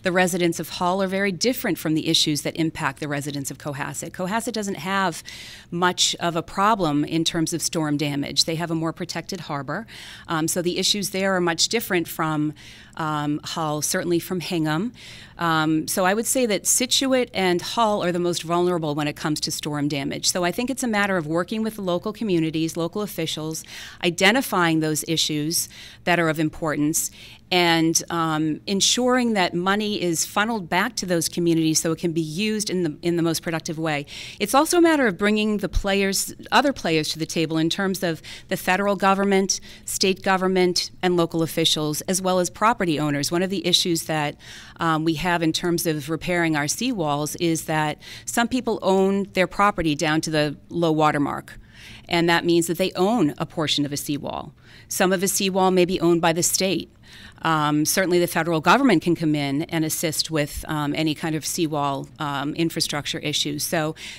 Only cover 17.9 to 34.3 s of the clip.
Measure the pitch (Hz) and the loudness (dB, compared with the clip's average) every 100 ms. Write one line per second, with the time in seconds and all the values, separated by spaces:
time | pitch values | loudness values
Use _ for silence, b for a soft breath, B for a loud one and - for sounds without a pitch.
17.9 | 208 175 175 175 170 156 175 180 175 156 | 2 0 0 0 0 0 2 2 2 0
18.9 | 147 147 147 165 151 - - 160 147 147 | 0 -2 -2 -2 -2 -2 -4 -4 -2 0
19.9 | 147 139 165 - 190 175 180 247 254 247 | -2 -4 -2 -2 0 0 -2 -4 -2 -2
20.9 | 208 202 185 151 165 180 220 220 220 185 | 0 2 0 0 -2 -2 -2 -4 -4 -2
21.9 | 175 214 208 220 170 160 156 160 165 170 | -2 -2 -4 0 2 2 0 -2 -2 -4
22.9 | 208 208 - 160 - 156 156 - B B | -4 -6 -4 -4 -4 -6 -8 -10 B B
23.9 | B 180 170 196 254 - 190 170 160 156 | B -2 2 4 4 2 2 2 2 2
24.9 | 151 - 160 - 151 151 170 - B B | -2 -2 -2 0 -2 -2 -2 -4 B B
25.9 | B - 170 165 156 156 - 160 147 147 | B 0 2 2 2 -2 -2 -4 0 0
26.9 | 160 - B B B - 180 175 165 160 | 0 -4 B B B -2 2 4 4 4
27.9 | 165 - 170 160 156 156 151 - 196 - | 0 -2 -2 0 0 0 -2 -2 0 2
28.9 | 240 247 254 240 208 175 175 185 202 208 | 2 2 4 2 2 2 0 0 0 0
29.9 | 208 175 160 - 208 220 220 165 180 226 | -2 0 0 -2 0 0 -2 -2 0 0
30.9 | - 185 175 151 - 170 165 160 156 170 | -2 -2 -2 -2 0 2 4 2 2 0
31.9 | 160 175 160 156 156 214 214 208 180 170 | -2 -2 -2 -4 -2 -2 -2 -2 -2 -2
32.9 | 139 170 170 165 156 175 160 - 160 160 | -2 -2 0 0 0 -4 -6 -6 -4 -2
33.9 | 143 143 B B | -4 -6 B B